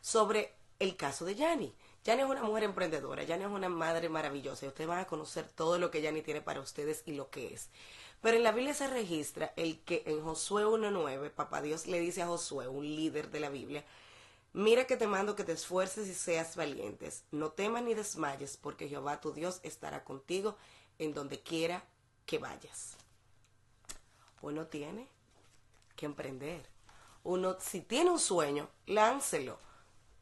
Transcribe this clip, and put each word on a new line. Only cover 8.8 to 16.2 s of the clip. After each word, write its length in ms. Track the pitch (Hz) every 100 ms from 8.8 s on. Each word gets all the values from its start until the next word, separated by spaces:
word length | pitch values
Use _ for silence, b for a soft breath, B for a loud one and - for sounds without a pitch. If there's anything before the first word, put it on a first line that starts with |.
| 277
registra 640 | 254 196 160 147 - 156 -
el 240 | 165 160
que 240 | - 170 -
en 180 | 156
Josué 440 | 160 156 - 202 214
uno 240 | 220 208
nueve, 400 | 196 147 135 147
Papá 320 | - 143 147
Dios 240 | 147 160 180
le 120 | 175
dice 220 | 170 180
a 60 | 175
Josué, 400 | 170 - 139 127
un 180 | 139 147
líder 460 | 151 160 151 151
de 80 | 151
la 100 | 147
Biblia, 340 | 139 127 147 - B B B B B _
"Mira 320 | 175 214 240 254
que 120 | 254
te 100 | 214
mando 280 | 190 208 208
que 80 |
te 100 | 170
esfuerces 540 | 160 - 185 185 214 196
y 60 |
seas 420 | 175